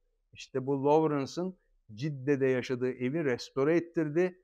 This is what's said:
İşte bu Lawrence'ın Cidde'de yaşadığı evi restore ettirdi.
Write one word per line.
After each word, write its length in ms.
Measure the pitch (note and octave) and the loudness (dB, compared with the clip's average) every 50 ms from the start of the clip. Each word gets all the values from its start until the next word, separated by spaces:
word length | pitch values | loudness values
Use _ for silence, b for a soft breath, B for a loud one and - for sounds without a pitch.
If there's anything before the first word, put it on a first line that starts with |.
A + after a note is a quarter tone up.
| _ _ _ _ _ _ - | _ _ _ _ _ _ -20
İşte 320 | - - - - C3 B2+ | -20 -20 -8 -6 -6 -2
bu 200 | C3+ C#3 C3+ C3 | -2 -2 0 4
Lawrence'ın 720 | C#3+ D3 D#3+ D#3+ D3+ D3 C#3+ C3+ B2+ - E3 F3+ F#3 F#3 _ _ _ _ _ _ - G#2+ | 4 4 6 4 4 0 0 -2 -4 -6 -6 -6 -6 -8 _ _ _ _ _ _ -20 -10
Cidde'de 540 | G#2 C3+ D#3+ C#3+ C3+ B2+ C#3+ C#3+ C3 C3+ | -6 -6 -6 -6 -4 0 0 2 2 4
yaşadığı 440 | C3 C3 B2+ A#2 - C3 A#2+ B2+ B2+ | 2 2 0 0 -4 -4 -2 -2 -4
evi 340 | B2 - B2+ B2+ C#3+ E3+ D#3+ | -2 -2 -4 -2 -2 0 0
restore 500 | C3+ A#2+ A#2+ - - _ C3+ C3+ D3+ E3+ | 0 -2 -2 -6 -8 _ 0 2 2 2
ettirdi. 680 | E3+ E3+ - - E3+ D#3+ D3+ D3 E3+ F3+ F3+ F3+ _ | 2 0 0 -2 -2 -2 0 2 0 0 0 -2 _